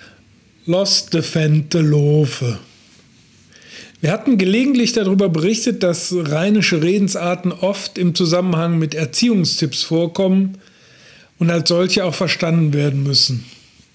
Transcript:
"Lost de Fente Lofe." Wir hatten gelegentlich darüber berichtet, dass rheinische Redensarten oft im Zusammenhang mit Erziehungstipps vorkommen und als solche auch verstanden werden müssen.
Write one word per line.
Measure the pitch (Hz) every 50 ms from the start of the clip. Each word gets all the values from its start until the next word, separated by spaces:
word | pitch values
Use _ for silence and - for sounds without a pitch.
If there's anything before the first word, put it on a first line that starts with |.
| - - - _ _ _ _ _ _ _ _ _ -
"Lost | 165 170 185 196 190 - - - - -
de | 165 -
Fente | - - 165 156 156 151 156 147 151 - 170
Lofe." | 156 151 147 147 143 147 147 151 151 131 - - 127 120 110 95 - - - - _ _ _ - _ _ _ _ _ _ _ _ _ _ - - - - - - - - - _
Wir | - 151 185
hatten | - - 285 247 190
gelegentlich | 190 185 196 233 269 285 269 247 233 - -
darüber | 226 208 190 196 190 202 190
berichtet, | 160 160 156 196 226 220 - 254 202 190 190
dass | 175 170 - - - 180
rheinische | 175 165 143 147 156 175 202 208 214 170 - 180 160
Redensarten | 151 175 196 208 196 180 - - 170 175 180 175 180 180
oft | 165 - 180 190 202 196 - - - 202
im | 180 175 165
Zusammenhang | - 185 160 170 175 185 185 170 160 165 170 170 165
mit | 160 151 151
Erziehungstipps | 156 160 - - - 233 240 226 190 160 - - - 165 139 - - -
vorkommen | - 165 165 170 165 170 - 196 185 190 190 196 190 190 - - - _ _ _ _ - - - - - - - _ _ -
und | 170 165
als | 170 170 151 -
solche | 175 170 180 185 - 208 185
auch | 175 143
verstanden | - 185 160 - - 180 165 165 170 160 151 143
werden | 147 143 147 139 139 139
müssen. | 143 139 131 - - 127 120 - - - - - _ _ _ _ _ _